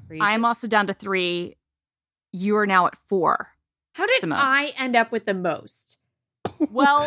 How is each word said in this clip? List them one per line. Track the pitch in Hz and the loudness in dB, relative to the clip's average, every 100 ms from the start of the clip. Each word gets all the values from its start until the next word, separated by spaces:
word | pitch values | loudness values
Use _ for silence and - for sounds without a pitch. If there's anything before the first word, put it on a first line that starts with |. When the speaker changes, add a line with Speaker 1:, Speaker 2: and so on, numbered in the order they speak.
| - | -14
Speaker 1:
Crazy. | 160 | -2
Speaker 2:
I'm | 208 220 233 | 0 2 0
also | 233 226 | -2 0
down | 214 196 | 0 0
to | |
three. | 196 202 190 180 175 175 - _ _ _ _ _ _ _ | -4 -4 -2 -2 -4 -6 -12 _ _ _ _ _ _ _
You | 180 196 208 | -6 0 2
are | 202 | 2
now | 190 175 | 2 2
at | - - | -2 -4
four, | 196 156 - - _ _ _ _ - | 0 2 0 -4 _ _ _ _ -6
Speaker 1:
How | 415 | -2
did | 523 | 0
Speaker 2:
Simone. | 370 - | 0 0
Speaker 1:
I | 269 277 294 - | 2 2 0 -4
end | 262 240 | 0 2
up | 226 | 2
with | 226 214 | -2 -4
the | |
most? | 190 180 151 - - - - _ _ _ _ - - 311 | -2 -2 -4 -8 -18 -20 -20 _ _ _ _ -14 -4 -4
Speaker 2:
Well, | 220 277 294 | 2 4 4